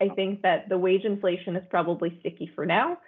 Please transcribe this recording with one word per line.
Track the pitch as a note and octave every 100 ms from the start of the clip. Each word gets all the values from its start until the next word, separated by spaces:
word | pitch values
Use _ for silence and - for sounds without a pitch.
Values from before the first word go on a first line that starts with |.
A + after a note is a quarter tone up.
I | G3
think | F#3+ F#3+ G3
that | F#3 D#3+ -
the | F#3
wage | F#3 F#3+
inflation | G#3+ G3+ G3 F3 F#3 F3
is | F3+
probably | F3+ E3 E3+ E3+ E3+
sticky | - - E3
for | - D3
now | F3+ D4 F4